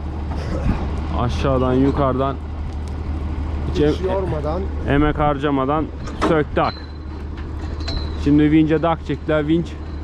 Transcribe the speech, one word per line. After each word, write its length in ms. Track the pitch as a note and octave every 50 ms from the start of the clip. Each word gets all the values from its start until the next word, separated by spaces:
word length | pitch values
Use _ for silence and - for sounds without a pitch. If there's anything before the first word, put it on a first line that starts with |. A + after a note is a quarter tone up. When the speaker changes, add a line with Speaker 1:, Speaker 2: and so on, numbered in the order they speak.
| - - - - - - - - - - - - - - - - - - - - - - - -
Speaker 1:
Aşağıdan, 520 | A#2 B2 - - - C#3 C3 B2+ B2+ B2+ B2+
yukarıdan 640 | B2+ C3+ C#3 C3 C#3+ C#3+ C3 B2+ B2+ C3+ C#3 C3+ - - - - - - - - - - - - - - - - - - - - - - - - - - -
hiç 120 | - C#3+ D3+
Speaker 2:
Hiç 180 | D3+ D3 -
Speaker 1:
em-, 60 | - F#3 F#3
Speaker 2:
yormadan. 500 | G3 F#3+ F3 D#3+ D3+ C#3+ D3 D#3+ F3+ G3 F#3+ - - - B2
Speaker 1:
emek 300 | C3+ C#3+ D3 D3+ C#3+ D3
harcamadan 680 | D3+ D3 D3 C#3 C#3 D3+ C#3+ C3+ C3 C3 D3 D#3+ D3+ - - - - - - - - -
sök 180 | E3 D#3 D3+ - -
tak. 200 | F3+ D#3 B2 - - - - - - - - - - - - - - - - - - - - - - - - - - - - - - -
Şimdi 260 | C#3+ C#3+ D3 D3+ D3+
vinçe 300 | D3+ D#3+ D#3 D3+ D#3+ D#3
takacaklar. 680 | D3+ E3 E3 D#3+ - - D3 B2+ - - D#3 D3+ D3 D3+
Vinç 180 | D#3+ E3+ E3 - - - - - - -